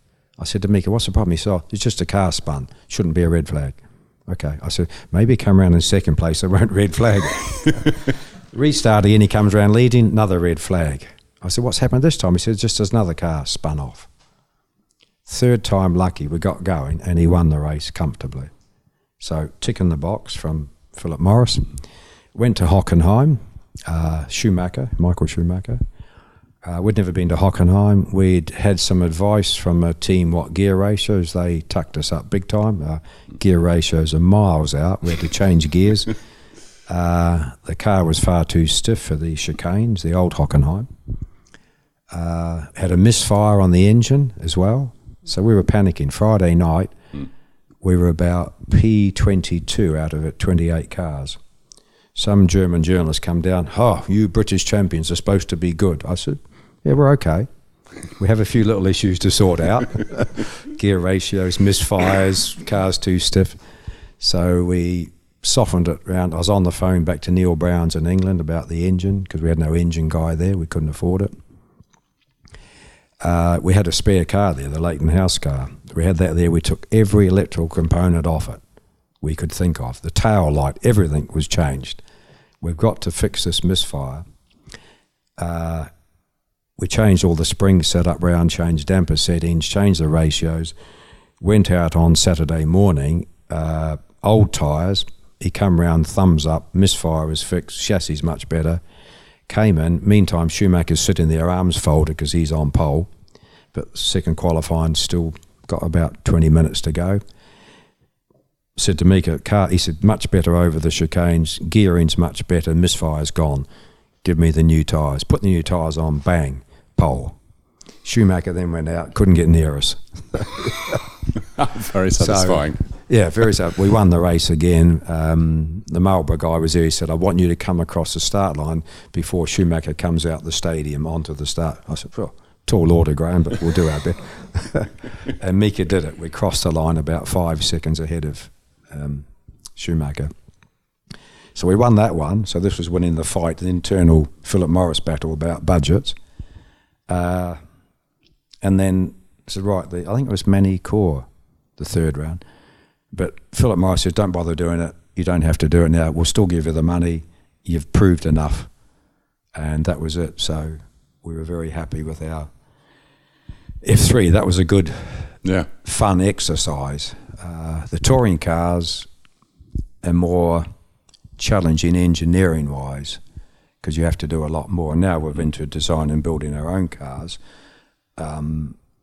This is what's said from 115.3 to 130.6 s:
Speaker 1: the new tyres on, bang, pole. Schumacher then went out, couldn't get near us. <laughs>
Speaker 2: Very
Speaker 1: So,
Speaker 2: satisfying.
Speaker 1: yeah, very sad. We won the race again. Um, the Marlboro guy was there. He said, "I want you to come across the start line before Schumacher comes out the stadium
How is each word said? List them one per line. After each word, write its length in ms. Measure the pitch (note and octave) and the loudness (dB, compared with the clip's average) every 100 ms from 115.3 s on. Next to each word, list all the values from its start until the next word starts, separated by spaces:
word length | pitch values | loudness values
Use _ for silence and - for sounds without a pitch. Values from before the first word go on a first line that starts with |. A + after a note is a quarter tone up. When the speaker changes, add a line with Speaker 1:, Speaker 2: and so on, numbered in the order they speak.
| - | 0
Speaker 1:
the 60 | G2+ | 2
new 140 | F2+ | 0
tyres 340 | D#2 F2+ D#2+ D#2 | 0 -2 -2 -2
on, 220 | D#2 D2 | -2 -2
bang, 440 | D#2+ F2 C#2+ C2+ - - _ - | 0 0 0 -6 -14 -20 _ 0
pole. 400 | D#2+ C2 - - _ _ _ _ - - | 0 0 -6 -14 _ _ _ _ -20 -18
Schumacher 500 | - - G2+ F2+ F#2 | -4 2 4 2 -2
then 200 | F2 F2 | -6 -4
went 160 | E2 D#2 | -4 -6
out, 260 | E2+ D#2 | -6 -6
couldn't 200 | - G2+ | 2 4
get 140 | F2 E2+ | 6 6
near 280 | E2 D#2 C#2+ | 4 4 0
us. 200 | - - - - - | -4 -4 -10 -16 -10
<laughs> 40 | - - - - - - - - - - - - - C#3+ - | -8 -8 -8 -8 -8 -6 -8 -8 -6 -6 -6 -8 -4 -4 -4
Speaker 2:
Very 340 | G#2+ G2 F#2 | -4 -2 0
Speaker 1:
So, 140 | - - | 2 2
Speaker 2:
satisfying. 500 | G2 G2 E2 D2+ C#2 - - - | 2 2 2 0 -4 -6 -8 0
Speaker 1:
yeah, 220 | A#2 F2 | 2 2
very 240 | A2 A2+ | 2 2
sad. 220 | G2 E2+ E2+ | 2 -2 0
We 100 | G2 | 4
won 220 | A2 G2 | 4 6
the 100 | F2 | 4
race 300 | F2 E2+ - | 4 2 0
again. 520 | E2 F2 E2 E2+ D#2+ - | 0 4 4 4 2 -2
Um, 760 | E2 D#2+ E2 D#2+ D#2+ D#2 E2+ - | -4 0 0 2 0 -2 -6 -6
the 140 | E2 | 0
Marlboro 360 | F#2 F#2+ D2+ E2 | 2 2 0 -2
guy 200 | E2 E2 | -2 -2
was 160 | D#2+ | 0
there. 100 | E2+ | 0
He 60 | E2 | 0
said, 180 | - D#2+ | -2 -4
"I 40 | |
want 240 | E2 F#2 F2 | -2 0 2
you 100 | F2+ | 0
to 80 | E2+ | 0
come 240 | - F2 | -2 -4
across 320 | E2 - D#2+ | -4 -4 -6
the 60 | E2 | -4
start 360 | - G2+ G2 D2+ | -4 -2 -2 -4
line 240 | D2+ E2 D#2+ - - | -4 -6 -8 -16 -10
before 340 | - E2 F2+ D#2 | -8 -4 -4 -2
Schumacher 480 | - F2 E2 D2+ | 0 0 0 -4
comes 320 | D2+ F2 E2 E2 | -6 -4 -2 -2
out 180 | D#2 | -6
the 80 | D#2 | -6
stadium 540 | D#2+ | -6